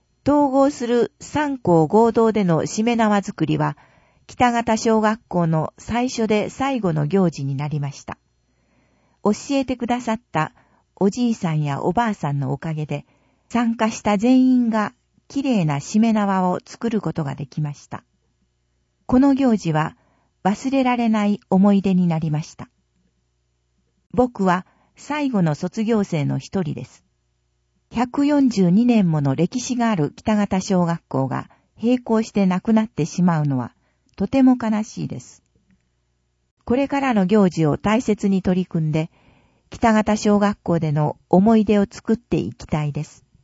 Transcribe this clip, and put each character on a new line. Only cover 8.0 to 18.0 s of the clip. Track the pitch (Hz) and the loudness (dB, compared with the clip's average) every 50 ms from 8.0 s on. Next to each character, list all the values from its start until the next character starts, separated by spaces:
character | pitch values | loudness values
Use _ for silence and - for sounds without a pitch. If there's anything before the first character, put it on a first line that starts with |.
| - | -16
た。 | - - _ _ _ _ _ _ _ _ _ _ _ _ _ _ _ _ _ _ _ _ _ - | -18 -18 _ _ _ _ _ _ _ _ _ _ _ _ _ _ _ _ _ _ _ _ _ -2
教 | 202 214 - - - | -2 -2 -2 -2 -2
え | 285 269 269 | -2 -2 0
て | 247 254 | -2 -4
く | 247 233 | -6 -4
だ | 220 240 247 | -4 -4 -4
さ | 240 226 220 | -4 -4 -6
っ | 233 _ _ | -6 _ _
た | - 156 156 - _ _ _ _ _ _ _ _ _ | -4 -4 -4 -4 _ _ _ _ _ _ _ _ _
お | - 185 202 | 0 0 0
じ | - 247 247 233 | 0 0 -2 -2
い | 226 | -2
さ | - 196 170 | -2 -4 -4
ん | 156 151 147 | -2 -2 -2
や | 143 139 - | -2 -4 -4
お | - 165 | -2 -2
ば | 170 233 240 | 0 0 0
あ | 220 202 | -2 -2
さ | - - 143 | -4 -4 -4
ん | 143 139 | -4 -2
の | 139 131 143 | -4 -4 -6
お | |
か | - - 160 156 | -6 -6 -8 -6
げ | 156 151 | -6 -6
で、 | - 147 143 - _ _ _ _ _ _ _ _ - | -6 -8 -10 -10 _ _ _ _ _ _ _ _ -6
参 | - 233 247 233 226 | -4 -2 -2 -2 -2
加 | - 226 220 | -2 -2 -4
し | 220 - | -4 -4
た | - 214 208 | -2 0 0
全 | 190 214 247 262 262 254 | 2 2 4 4 4 4
員 | 254 254 247 240 226 | 4 4 2 2 0
が | 226 214 208 - - _ _ _ _ _ _ | -2 -2 -4 -4 -8 _ _ _ _ _ _
き | - - 277 269 | -10 -8 -4 -2
れ | 277 240 202 | 0 0 0
い | 165 | 0
な | 151 143 143 | 0 -2 -4
し | - - - 214 | -4 -2 0 2
め | 226 226 214 | 2 4 2
縄 | 220 202 196 190 190 185 180 | 2 0 0 0 0 0 0
を | 180 - - | -2 -4 -6
作 | - - - - 233 | -12 -12 -8 -6 -4
る | 226 208 | -4 -2
こ | - 160 - | -4 -4 -6
と | - 147 | -6 -6
が | 139 131 | -6 -6
で | 131 143 | -10 -12
き | - - 156 | -10 -8 -8
ま | 151 147 143 | -6 -8 -8
し | - - | -12 -16
た。 | - - - | -16 -16 -16